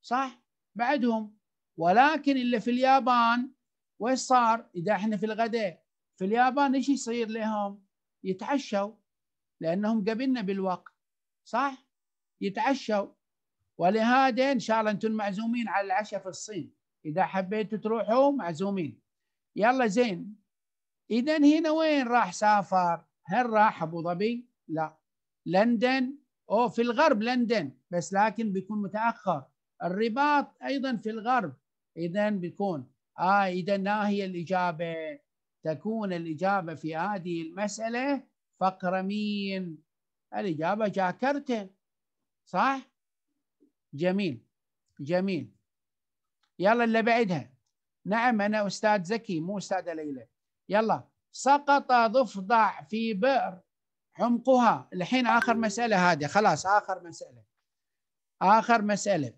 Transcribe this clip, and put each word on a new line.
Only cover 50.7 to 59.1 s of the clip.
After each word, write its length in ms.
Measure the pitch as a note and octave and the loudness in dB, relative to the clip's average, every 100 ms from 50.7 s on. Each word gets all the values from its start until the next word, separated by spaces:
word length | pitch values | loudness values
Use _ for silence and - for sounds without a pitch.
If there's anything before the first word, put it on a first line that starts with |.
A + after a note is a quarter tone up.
| G3 A3 D#3 - _ _ | 0 0 -2 -4 _ _
سقط 600 | - C4 C#4+ C#4+ C#4+ C#4 | -4 2 2 4 2 4
ضفدع 880 | B3 A3+ A#3 A#3 G3 F#3+ A#3 G#3 D3+ | 4 4 2 0 -4 0 2 2 0
في 320 | D3 A3 A3+ | -8 -6 -4
بئر 460 | G3+ B3 C4 F#3+ F3+ _ _ _ _ _ - | 0 2 2 -2 -8 _ _ _ _ _ -4
عمقها، 760 | A3+ A#3+ B3 B3+ A#3 D3+ - | 0 0 4 6 6 2 -2
الحين 340 | F#3 E3+ B3+ A#3+ | -8 -2 0 4
آخر 300 | A#3 A#3+ A3+ | 2 2 0
مسألة 540 | A3 G#3 A#3 G3 F3+ | 0 -2 0 4 4
هذه، 160 | D#3+ D3 | 2 2
خلاص 380 | G3 G#3+ D3+ F3+ | 4 4 2 2
آخر 380 | G#3 G3+ F#3+ | 0 0 -10
مسألة. 400 | F3 D#3+ E3+ A#2+ G#2+ _ _ _ _ _ _ _ _ _ | -10 -18 -18 -20 _ _ _ _ _ _ _ _ _ _
آخر 400 | F3+ A3 A3 A#3 | 4 4 6 2
مسألة. 520 | G#3 G3+ G3+ | 2 -2 0